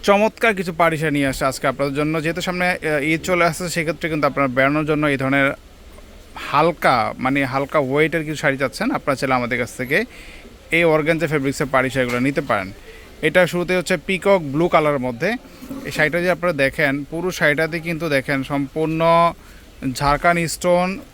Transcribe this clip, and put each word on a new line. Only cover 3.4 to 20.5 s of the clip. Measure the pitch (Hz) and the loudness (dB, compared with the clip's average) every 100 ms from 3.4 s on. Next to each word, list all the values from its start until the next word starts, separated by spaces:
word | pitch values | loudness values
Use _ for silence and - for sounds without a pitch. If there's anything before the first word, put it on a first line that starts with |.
আসছে, | 170 156 180 | 2 0 -6
সেক্ষেত্রে | 170 156 156 165 | -4 -4 -4 -4
কিন্তু | 156 143 | 0 0
আপনারা | 143 139 | 0 0
বেড়ানোর | 123 135 151 151 | 2 2 2 0
জন্য | 151 151 | 0 0
এই | 135 | 0
ধরনের | 135 139 139 - - - - - - - - - - | 0 2 2 -2 -14 -20 -20 -20 -20 -20 -20 -14 -2
হালকা, | 143 160 160 175 127 110 113 | 2 2 2 2 2 0 -2
মানে | 127 139 | 0 0
হালকা | 135 135 139 156 | 0 -2 0 0
ওয়েটের | 131 143 156 165 | 0 2 2 0
কিছু | 151 151 | -4 -2
শাড়ি | 151 135 | 0 0
চাচ্ছেন, | 135 - 220 | -4 -2 -4
আপনারা | 139 - 135 | -2 -2 -2
চাইলে | 131 | 0
আমাদের | 127 120 123 | 0 0 -4
কাছ | 120 - | -4 -6
থেকে | 127 160 - - - - - - - | -2 -2 -2 -10 -20 -20 -20 -20 -2
এই | 165 | 2
অর্গানজা | 170 156 151 165 160 | 4 4 2 0 0
ফেব্রিক্সের | 151 135 135 139 | 0 -2 -2 0
পার্টি | 131 131 | 2 2
শাড়িগুলো | 131 123 123 | 0 0 0
নিতে | 131 143 | 0 0
পারেন। | 139 110 95 - - - - - | 0 -2 -2 -12 -20 -20 -20 -4
এটা | 160 165 175 | 0 2 2
শুরুতে | 175 170 185 | 0 0 -2
হচ্ছে | 170 180 | 0 -4
পিকক | - 190 196 196 | -2 0 2 2
ব্লু | 147 139 170 | 2 0 2
কালারের | 170 151 143 | 4 4 0
মধ্যে। | 127 117 170 247 - - - - | -2 -2 -2 -4 -8 -20 -14 -12
এই | - | -8
শাড়িটা | 147 151 165 | -2 0 2
যদি | 180 | 0
আপনারা | 156 175 | 0 -2
দেখেন, | 147 135 - 147 139 | 0 0 2 0 0
পুরো | 139 160 180 | -6 -6 -6
শাড়িটাতে | 170 160 147 160 165 | 0 2 2 -2 -4
কিন্তু | 165 160 165 | -6 -4 0
দেখেন | 139 127 139 | 0 0 -4
সম্পূর্ণ | 127 143 139 156 156 160 165 170 170 165 - - - - 135 | -2 -4 -4 -2 -2 0 4 4 4 0 -18 -20 -20 -8 -6
ঝাড়খান্ড | 127 143 143 175 170 | -2 0 2 2 2
স্টোন | 165 | -2